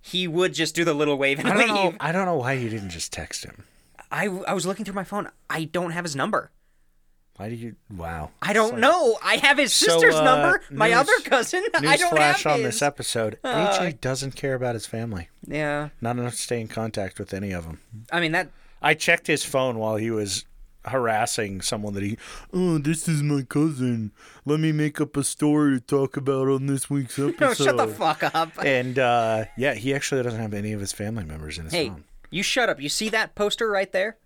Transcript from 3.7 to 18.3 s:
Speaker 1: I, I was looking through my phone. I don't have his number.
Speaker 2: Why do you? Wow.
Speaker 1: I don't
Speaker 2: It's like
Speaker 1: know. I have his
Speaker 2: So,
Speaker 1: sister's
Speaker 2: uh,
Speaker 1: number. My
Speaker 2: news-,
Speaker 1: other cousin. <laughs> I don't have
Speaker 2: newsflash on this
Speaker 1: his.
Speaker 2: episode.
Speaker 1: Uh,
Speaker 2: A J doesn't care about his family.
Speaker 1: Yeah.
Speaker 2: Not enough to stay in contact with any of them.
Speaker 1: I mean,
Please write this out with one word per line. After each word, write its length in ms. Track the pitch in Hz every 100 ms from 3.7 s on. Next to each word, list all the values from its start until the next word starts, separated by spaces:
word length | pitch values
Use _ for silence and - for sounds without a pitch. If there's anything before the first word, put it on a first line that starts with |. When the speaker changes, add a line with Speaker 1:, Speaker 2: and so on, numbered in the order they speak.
| _ _ - -
Speaker 1:
I, 160 | 147 196
I 260 | 185 -
was 120 | 185 170
looking 180 | 196
through 100 | 208
my 100 | 196
phone. 240 | 180 202 175 _ _
I 140 | 160
don't 260 | 156 175 175
have 120 | 165
his 100 | 175
number. 360 | 135 160 190 - _ _ _ _ _ _ _ _ _
Speaker 2:
Why 120 | 101
do 60 | 117
you? 180 | 117 - _
Wow. 380 | 95 82 82 76 _
Speaker 1:
I 100 | -
don't 120 | 208
Speaker 2:
It's 80 | 220
like 60 | 240
Speaker 1:
know. 360 | 240 349 277 220
I 120 | 180 220
have 200 | 277 285
his 140 | 269
Speaker 2:
So, 120 | - -
Speaker 1:
sister's 280 | 165 -
Speaker 2:
uh, 80 | -
Speaker 1:
number. 380 | - - 147 392 -
My 180 | 139 220
Speaker 2:
news-, 80 | 233
Speaker 1:
other 140 | 285 453
cousin. 400 | - 262 226 370 415
<laughs> 40 |
I 220 | 330 285 294
don't 200 | 349 339
have 200 | 147 143
Speaker 2:
newsflash 160 | 156
on 100 | 143
this 140 | 120 117
Speaker 1:
his. 60 |
Speaker 2:
episode. 560 | 147 143 120 117 110 107
Speaker 1:
Uh, 320 | 262 - 208 196
Speaker 2:
A 100 | 180
J 60 | 131
doesn't 360 | 127 131 135 -
care 180 | 139
about 200 | 131 123
his 120 | 117 -
family. 440 | 117 117 98 80 _
Speaker 1:
Yeah. 440 | - 147 151 147 147 -
Speaker 2:
Not 160 | 117 123
enough 160 | 120
to 40 | 117
stay 220 | - 120
in 80 | 110
contact 500 | - 110 107 95 -
with 160 | 101
any 160 | 95 101
of 140 | 90 82
them. 140 | 80 _ 107 113
Speaker 1:
I 80 | 170
mean, 120 | 165